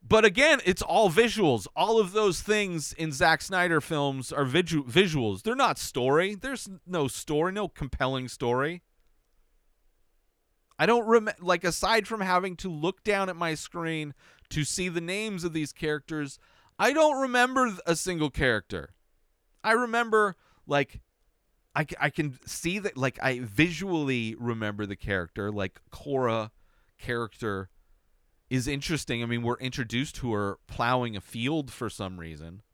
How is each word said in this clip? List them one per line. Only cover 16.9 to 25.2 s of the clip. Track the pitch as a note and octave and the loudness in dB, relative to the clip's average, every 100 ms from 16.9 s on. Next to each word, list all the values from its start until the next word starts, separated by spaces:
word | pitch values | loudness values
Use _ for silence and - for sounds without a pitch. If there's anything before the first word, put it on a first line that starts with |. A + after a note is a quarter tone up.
don't | C#4+ D4+ C4+ | 6 4 4
remember | C4+ B3 B3 C4 B3 | 2 4 4 4 2
th-, | F3+ - | 0 -2
a | |
single | E3+ F#3 F3 D3+ | -2 0 -2 -2
character. | - C3+ A2 - F#2 C#2 _ _ _ _ _ _ _ | 2 2 2 -2 -10 -10 _ _ _ _ _ _ _
I | G#3+ | 2
remember, | A3+ B3 A#3 A#3 G#3+ G#3 F3 _ _ - | 2 2 0 2 4 2 -2 _ _ -2
like, | C#3+ C#3+ - _ _ _ _ _ _ _ C#3+ | 0 0 -6 _ _ _ _ _ _ _ -4
I | |
c-, | D3+ - | -4 -2
I | D3 | -4
can | - D3+ B2+ | 0 -4 -4
see | - - E3+ F#3+ | -14 -6 -4 -2
that, | G3 C3+ | -4 -2
like, | C3 - | -2 0
I | C3 B2 | -2 -2
visually | A#2+ G2+ D#3+ D#3+ G3 E3+ C#3+ B2+ A2 A2+ | -4 2 2 2 -2 -2 0 0 -2 -4
remember | A#2+ A2+ G#2+ G#2 | -4 -2 -4 -4
the | G#2 G2+ | -6 -6
character. | - G2 | -2 -2